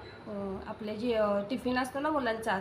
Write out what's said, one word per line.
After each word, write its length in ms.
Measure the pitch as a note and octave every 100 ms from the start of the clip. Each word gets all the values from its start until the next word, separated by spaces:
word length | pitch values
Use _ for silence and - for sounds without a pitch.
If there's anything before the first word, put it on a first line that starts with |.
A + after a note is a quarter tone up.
| - - A3
अ, 40 | G#3 G3 F#3+ -
आपले 260 | G#3 G#3+
जे, 200 | G#3+ A#3+
अ, 140 | A3 G#3 G3+ G3+
टिफिन 280 | B3 B3 B3+
असतो 220 | C4 C#4
ना 100 | D4+
मुलांचा, 500 | D4+ A#3+ A3 A3+ F#3+